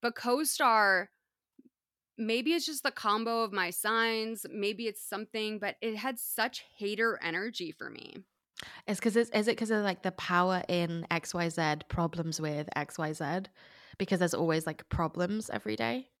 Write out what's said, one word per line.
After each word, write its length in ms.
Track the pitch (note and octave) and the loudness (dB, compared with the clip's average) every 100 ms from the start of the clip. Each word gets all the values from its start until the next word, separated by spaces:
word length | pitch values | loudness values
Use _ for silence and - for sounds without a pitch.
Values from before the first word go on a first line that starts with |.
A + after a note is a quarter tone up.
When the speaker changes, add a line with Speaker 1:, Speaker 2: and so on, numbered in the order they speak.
Speaker 1:
But 140 | A#3+ A#3 | -4 -4
CoStar, 920 | A#3+ B3 D4+ - C4+ A3 G#3 F#3+ G3+ _ _ _ _ _ - _ _ _ _ - | 0 2 2 2 6 6 6 4 2 _ _ _ _ _ -20 _ _ _ _ -6
maybe 360 | A3 A#3 B3+ | 0 2 4
it's 120 | E4+ - | 2 0
just 180 | D4 | -2
the 80 | C#4 | -4
combo 520 | - A3 G#3 A3+ A#3 | -2 2 2 2 0
of 80 | A3+ | 0
my 160 | G3 F3+ | 0 -2
signs, 760 | F3+ G#3+ A3+ A3+ A3+ A3 A3 - | 0 0 2 2 0 -2 -6 -8
maybe 380 | G#3+ G3+ G#3 A#3 | -2 -2 -2 -6
it's 160 | G#3 | -6
something, 560 | - - G#3+ A3 G#3+ G#3+ | -8 -8 -6 -4 -4 -4
but 180 | G3+ - | -6 -4
it 140 | A3+ G#3+ | -6 -4
had 240 | C4 B3 | -6 -6
such 440 | - - A3+ - - _ | -6 -2 -2 -2 -16 _
hater 420 | G3+ G#3 A3+ G3+ | -6 0 0 0
energy 500 | E3 E3 G#3+ - E3+ | -4 -2 -4 -6 -10
for 180 | D#3 - | -10 -12
me. 340 | A2+ - - - _ _ - - - - | -12 -14 -16 -18 _ _ -16 -16 -14 -4
Speaker 2:
It's 120 | G3+ | 0
'cause 160 | A#3 G#3+ | 2 2
it's, 140 | A#3 | 2
is 160 | A3 G#3 | 2 2
it 80 | A3+ | 0
'cause 120 | A3 | 2
of, 120 | A3 | 2
like, 180 | G3+ F3+ | 2 0
the 80 | F#3+ | -2
power 500 | F3+ - F3 F3+ F#3 - | -4 2 4 6 2 2
in 380 | F3+ E3+ E3 E3 | 0 2 -2 0
X 220 | E3+ - | -2 0
Y 140 | F3 E3+ | -2 -2
Z, 320 | E3 D#3+ D3+ - | 2 2 0 -2
problems 520 | - E3+ E3+ E3 D#3 | 0 0 0 -4 -2
with 260 | D#3 D3 D3+ - | -2 -2 -4 -4
X 220 | D3 - | -6 -4
Y 160 | D#3 | -4
Z? 280 | D#3 D3 F3 F#3+ _ - - - - | -2 -2 -2 -4 _ -20 -20 -20 -6
Because 200 | G3 F#3 | 0 4
there's 140 | F3 | 4
always, 320 | - E3 D#3+ D#3+ | 4 4 2 0
like, 240 | D#3 - | -8 -4
problems 600 | - E3 - F3+ G#3+ G#3+ | 0 0 0 -2 -2 -4
every 240 | G#3 G#3+ G#3+ | -6 -4 -2
day? 360 | A3+ B3 C4 _ | -2 -2 -6 _